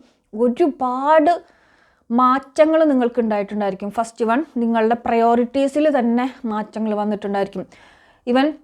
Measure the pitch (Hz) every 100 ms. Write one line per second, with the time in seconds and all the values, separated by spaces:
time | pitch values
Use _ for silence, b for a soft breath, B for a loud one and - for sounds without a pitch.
0 | b b _ 214 247 247 339 - 254 254
1 | 285 320 302 339 - b b b b b
2 | b 233 254 269 269 - 311 320 311 262
3 | 247 247 226 208 202 208 202 190 202 202
4 | 196 - 220 240 320 247 233 226 220 233
5 | - 233 233 240 240 277 277 294 311 277
6 | 233 240 254 B 226 214 214 214 220 208
7 | 208 208 208 202 196 190 - b b b
8 | b b - 247 294 302